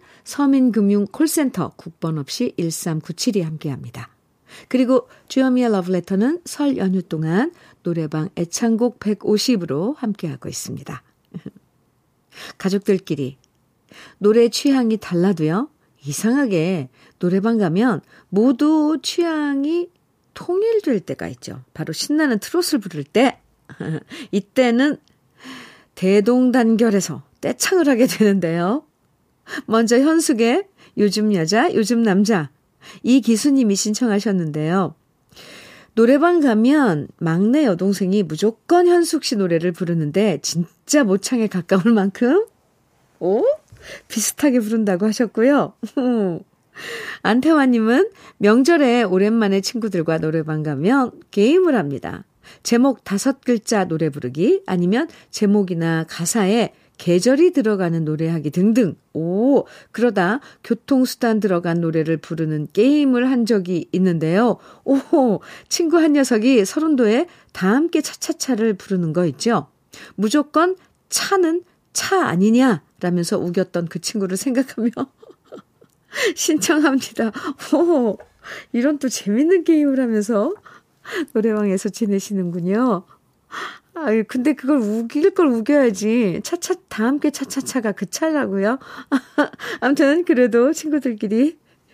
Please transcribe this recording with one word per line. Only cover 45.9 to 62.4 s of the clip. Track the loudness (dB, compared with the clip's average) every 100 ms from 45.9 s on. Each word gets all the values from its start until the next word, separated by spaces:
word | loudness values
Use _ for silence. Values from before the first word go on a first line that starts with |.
| -4
<laughs> | -2 0 -2 -4 -10 _ _ -18 -14 -12 -12 -6
안태환님은 | 0 2 4 4 4 2 2 2 0 -4 -20 0
명절에 | 4 4 4 4 4 4
오랜만에 | 2 2 2 2 2 0
친구들과 | -2 -6 -4 -2 0 0
노래방 | 0 -2 -2 -4
가면 | -4 -2 2 2 0 -6 -8
게임을 | 0 2 4 4 2
합니다. | -2 -6 -8 -12 -16 _ -20 -10
제목 | 0 2 2 0
다섯 | -4 -4 -2 -4
글자 | -2 -2 0 -2 0
노래 | -2 -4
부르기, | -4 -8 -2 0 0 0
아니면 | -2 0 0 -2 -10 _
제목이나 | -2 2 2 0 -2 -2 -2 -4
가사에 | -8 -4 0 2 2 0 _ _ -8
계절이 | 0 2 4 4 4
들어가는 | 4 0 0 0 -2
노래하기 | -2 -2 -2 -2 -4
등등. | 0 2 2 0 -2 _
오, | -8 -4 0 2 2 0 -12 -14
그러다 | -2 0 2 0 -2 -8 -14
교통수단 | -6 -6 0 0 0 -2 0 0
들어간 | 0 0 0 -2
노래를 | 0 0 0 -2
부르는 | -4 -6